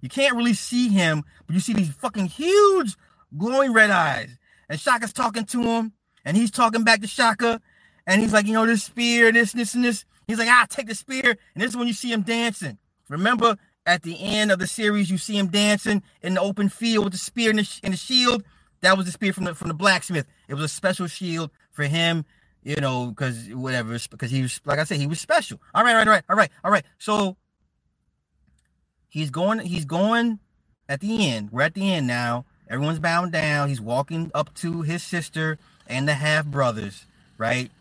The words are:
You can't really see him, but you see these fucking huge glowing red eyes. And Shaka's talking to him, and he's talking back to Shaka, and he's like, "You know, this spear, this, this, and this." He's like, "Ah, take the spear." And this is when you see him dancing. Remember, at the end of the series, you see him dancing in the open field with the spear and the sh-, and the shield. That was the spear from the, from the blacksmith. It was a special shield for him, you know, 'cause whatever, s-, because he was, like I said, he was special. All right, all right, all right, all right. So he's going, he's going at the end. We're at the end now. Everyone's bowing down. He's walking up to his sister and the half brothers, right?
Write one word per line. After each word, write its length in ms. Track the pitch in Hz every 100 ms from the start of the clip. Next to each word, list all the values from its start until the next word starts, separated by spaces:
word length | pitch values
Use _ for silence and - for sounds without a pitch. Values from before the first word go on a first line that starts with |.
You 80 | 131
can't 260 | - 277 240
really 180 | 240
see 360 | 202 - 240 247
him, 340 | 196 170 156 147 _ _
but 80 |
you 60 | 170
see 140 | -
these 160 | 214 175
fucking 380 | 139 240 208 185
huge 680 | - 320 403 415 381 262 - _ _ _ 143
glowing 360 | 208 262 277
red 180 | 226 214
eyes. 460 | 190 160 123 110 123 _ _ _
And 100 | 151
Shaka's 340 | - 240 220
talking 320 | - 247 220 214
to 160 | 247
him, 300 | 233 233 226 _ _ _ -
and 120 | 175
he's 140 | 233
talking 320 | - 233 226
back 180 | 226 220
to 60 | 208
Shaka, 540 | - 240 214 233 226 _ _ _ _ -
and 140 | 190
he's 120 | 220
like, 140 | 208 208
"You 60 |
know, 120 | 220 226
this 180 | 233
spear, 480 | - - 240 240 233
this, 200 | 233 226
this, 240 | 233 226 240
and 80 |
this." 220 | 247 214 - _ -
He's 140 | 220
like, 80 | 226
"Ah, 160 | 247 220
take 180 | - 226
the 80 | 220
spear." 420 | - 262 254 226 _
And 80 | -
this 100 | 233
is 60 | 226
when 100 | 240
you 60 |
see 180 | 214 247
him 100 | 226
dancing. 560 | 185 233 233 214 156 101 _ _ _
Remember, 500 | 147 196 240 226 208 _ _ -
at 180 | 175
the 160 | 165 165
end 300 | 196 208 214
of 80 | 190
the 80 | 185
series, 420 | - 214 208 190
you 80 | 185
see 200 | - 208
him 100 | 190
dancing 560 | 196 208 208 - 208 - _
in 140 | 180 185
the 60 |
open 280 | 196 196 202
field 360 | - 233 220 196
with 80 |
the 60 | 180
spear 300 | - - 226
and 100 | 214
the 40 |
sh-, 160 | 202 -
and 100 | -
the 40 | 185
shield. 460 | - 262 247 233 - _ _ _
That 160 | 185 190
was 100 | 180
the 40 |
spear 220 | 170 202
from 120 | 190 185
the, 100 | 165
from 120 | -
the 60 |
blacksmith. 540 | 156 196 185 - 165 135 _ _
It 60 |
was 100 | 139
a 40 | 151
special 400 | - 185 190 180
shield 420 | - 185 165 160 _ _
for 120 | - 143
him, 400 | 160 165 165 151 _ _ _
you 120 | - 151
know, 380 | 139 127 123
'cause 340 | 107 135 117 113
whatever, 440 | 123 131 127 113 117
s-, 120 | -
because 240 | - 123
he 100 | 135
was, 200 | 127 - -
like 140 | 143
I 40 |
said, 140 | 156 156
he 100 | 143
was 120 | 165
special. 400 | - 320 - 220 _
All 100 | -
right, 120 | 233 226
all 100 | 220
right, 180 | 208 -
all 60 | 202
right, 160 | 202 _
all 80 | 180
right. 140 | 202 - _
So 360 | - 214 196 185 _ _ _ _ _ _ _ _ _ _ _ _ _ _ _ _ _
he's 240 | 151 156
going, 280 | 143 185 220
he's 260 | 185 170 147
going 540 | 165 202 233 233 214 _ _ _ _ _
at 120 | 143
the 280 | 202 226 185
end. 200 | 113 104
We're 120 | 117
at 100 | 151
the 180 | 180 196
end 140 | 180 131
now. 400 | 120 120 120 - _ _
Everyone's 300 | 120 147 160
bowing 320 | 165 170 180
down. 380 | 165 156 147 143
He's 120 | 135
walking 480 | 107 123 139 165 165 147
up 180 | 151 -
to 280 | 170 165
his 180 | 156 170
sister 560 | - 185 - 156 160 151 _ _ _
and 200 | 123 139
the 60 |
half 320 | 147 151 151 151
brothers, 600 | 143 131 110 101 101 - _ _ _
right? 340 | 113 123 123 _